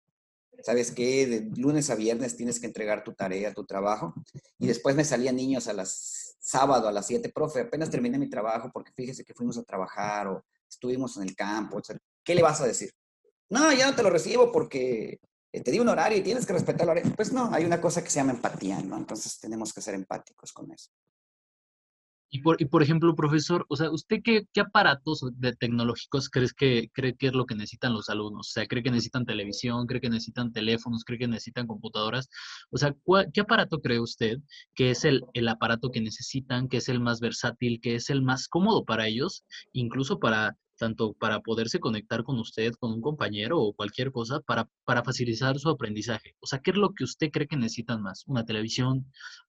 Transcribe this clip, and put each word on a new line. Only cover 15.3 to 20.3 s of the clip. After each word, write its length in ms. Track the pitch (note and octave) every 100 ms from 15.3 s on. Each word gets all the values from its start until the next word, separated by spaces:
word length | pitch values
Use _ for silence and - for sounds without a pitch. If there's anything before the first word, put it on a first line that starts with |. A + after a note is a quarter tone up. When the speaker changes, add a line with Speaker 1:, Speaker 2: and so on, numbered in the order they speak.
| _ _
Speaker 1:
eh, 80 | -
te 100 | -
di 100 | F3+
un 80 | A#3+
horario 300 | E3+ F#3 G#3+
y 40 |
tienes 240 | - B3 -
que 60 |
respetar 300 | F3 - -
el 80 | E3
horario". 220 | E3 - -
Pues 160 | G#3+
no, 200 | C4+ A#3
hay 120 | C#3+
una 160 | E3+ E3+
cosa 240 | F3 E3+
que 60 | E3
se 100 | D3
llama 120 | C3+
empatía, 480 | A#2+ G#2+ - F#2+ G2
¿no? 160 | - -
Entonces 440 | - - - -
tenemos 320 | A2 A2 G#2+
que 80 | -
ser 140 | G2+
empáticos 580 | G2 F#2+ - -